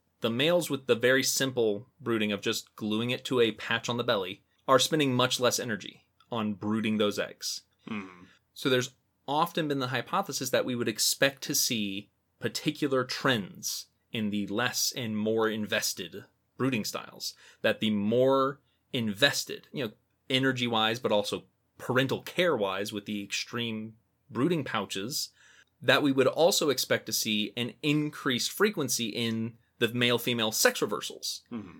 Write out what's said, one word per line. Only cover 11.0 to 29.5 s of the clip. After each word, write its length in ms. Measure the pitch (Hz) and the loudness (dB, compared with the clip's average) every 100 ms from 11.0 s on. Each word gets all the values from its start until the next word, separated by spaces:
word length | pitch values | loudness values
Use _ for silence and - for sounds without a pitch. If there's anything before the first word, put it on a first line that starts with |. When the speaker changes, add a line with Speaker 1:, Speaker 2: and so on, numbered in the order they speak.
| - - 139 135 | 0 2 0 0
Speaker 1:
to 100 | - | -4
see 560 | 147 - 117 101 98 - _ _ _ | -2 0 0 -4 -6 -12 _ _ _
particular 640 | 117 - 160 151 147 131 | -6 -4 -4 -2 0 0
trends 840 | 127 - 139 120 92 - - - - _ _ | -2 -2 0 0 -2 -8 -8 -8 -12 _ _
in 180 | 120 107 | -4 -2
the 160 | 104 98 | -2 -2
less 440 | 104 123 - - - | -2 -2 0 -2 -2
and 200 | 117 107 | -4 -2
more 300 | 107 113 110 | 0 2 2
invested 760 | 107 101 110 - - 87 95 - _ _ - | 0 -2 -2 -2 -6 -10 -12 -18 _ _ -2
brooding 280 | 127 120 95 | -2 0 -4
styles, 480 | - - - - - - _ | -8 -10 -10 -12 -12 -20 _
that 180 | 110 107 | 0 0
the 80 | 110 | 0
more 680 | 107 101 120 131 135 135 139 _ _ _ | 0 2 4 4 4 2 -2 _ _ _
invested, 720 | 127 110 98 139 - - - - | -4 -4 2 2 2 -6 -10 -10
you 100 | 151 113 | -6 -6
know, 60 | - _ _ - | -8 _ _ -2
energy-wise, 680 | 131 135 127 120 110 110 117 | 2 2 2 0 2 2 2
but 120 | 107 | 2
also 320 | 107 101 95 - _ _ - | 2 2 -4 -8 _ _ -14
parental 440 | - 127 131 107 | 0 2 2 -2
care-wise 720 | - - 180 131 98 95 107 | -6 0 0 2 0 -2 -4
with 120 | 104 107 | -6 -6
the 160 | 104 | -6
extreme 720 | 101 - - 120 117 110 110 - _ _ - | -6 -8 -6 -6 -6 -6 -10 -16 _ _ -10
brooding 340 | 117 156 170 | -2 0 0
pouches, 680 | - 110 95 98 110 - - _ - - _ _ | -2 -4 -4 -6 -6 -6 -8 _ -20 -20 _ _
that 200 | 127 135 | 4 4
we 100 | 143 | 4
would 140 | 135 127 | 4 4
also 420 | 131 170 190 156 | 6 4 4 2
expect 360 | 127 - 113 - | 0 2 0 0
to 60 | |
see 380 | 110 113 107 104 - | -4 0 0 0 -4
an 160 | 120 - | -6 -4
increased 680 | 151 151 147 - 143 120 - | 0 0 0 -4 -2 0 -2
frequency 560 | - - - 131 - 117 | 0 0 2 -2 -2 -2
in 460 | - 117 113 113 | -2 -2 -2 -4